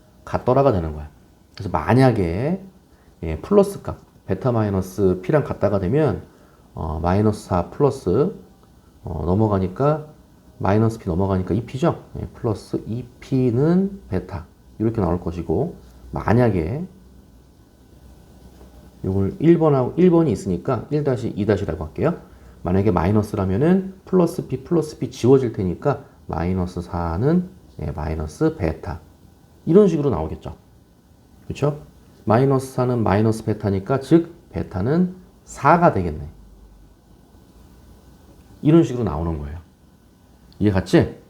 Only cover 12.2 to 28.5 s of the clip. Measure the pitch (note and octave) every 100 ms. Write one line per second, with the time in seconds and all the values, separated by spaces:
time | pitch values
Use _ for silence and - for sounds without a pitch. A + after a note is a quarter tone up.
12.2 | - - A#2+ G2 - - - A#2 B2+ -
13.2 | - C3 B2+ A2+ D3+ F3+ G3 G3 - F#2
14.2 | - E2+ - _ - - A2 A2+ F2+ F2
15.2 | E2+ E2+ D#2+ D#2+ E3 - - - - -
16.2 | - A2+ B2 F#2+ D#2 C3+ F#3 - - -
17.2 | - - _ _ _ _ _ - - -
18.2 | - - - - - - - - F#2 F#2+
19.2 | G2 - D3+ E3+ D#3+ C#3 B2 - F3+ E3+
20.2 | D#3+ F#2+ G2 F2 - A#2+ A#2+ D3 C#3+ A#2+
21.2 | A2 - G2+ G2+ G2 D#2+ D#2+ - C3 F3+
22.2 | - - - - - F#2+ G#2 F2+ E2+ G#2+
23.2 | G#2 G2+ F#2+ F#2+ D#3 F#3+ F#3+ - - F#3
24.2 | E3+ - - C3 - E3+ - - B2+ -
25.2 | A#2 C3+ B2 A2 F#2+ D#2+ D3 C3 - -
26.2 | - E2+ E2+ F#2 F2+ F2 E2+ E2+ E2+ E2
27.2 | C3 F3+ F3+ - - - D2 - - D#2+
28.2 | D#2+ - D#3